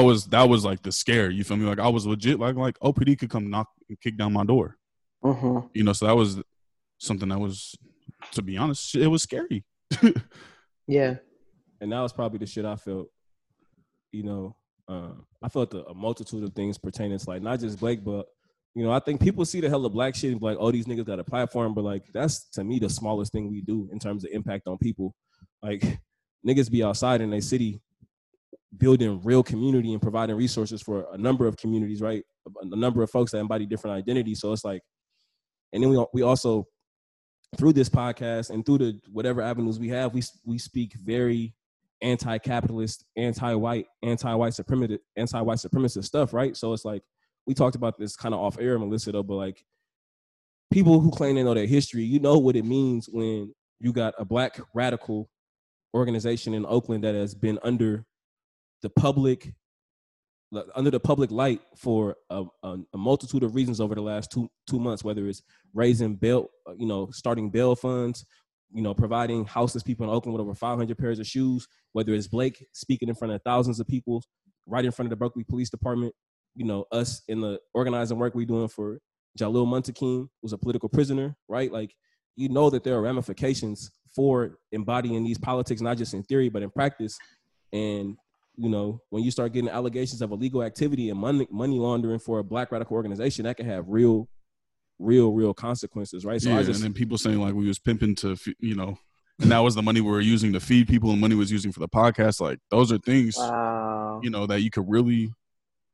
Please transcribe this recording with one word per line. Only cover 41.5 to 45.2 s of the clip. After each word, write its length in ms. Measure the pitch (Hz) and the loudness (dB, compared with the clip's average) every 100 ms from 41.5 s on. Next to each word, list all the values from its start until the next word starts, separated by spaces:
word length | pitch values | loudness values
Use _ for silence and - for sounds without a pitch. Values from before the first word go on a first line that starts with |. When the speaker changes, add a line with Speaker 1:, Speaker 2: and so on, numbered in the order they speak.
| - _ _ _ - | -10 _ _ _ -6
Speaker 3:
anti-capitalist, 1000 | 123 123 120 113 - 120 117 113 110 - _ - | -2 0 -2 -4 -2 -2 -2 -2 -6 -8 _ -4
anti-white, 720 | 120 117 123 113 113 117 - _ | -2 -2 0 0 0 -2 -6 _
anti-white 500 | 117 117 131 113 117 | -4 -2 0 0 0
supremacist, 460 | - - 131 120 104 _ | -2 -2 0 0 -4 _
anti-white 400 | - | -6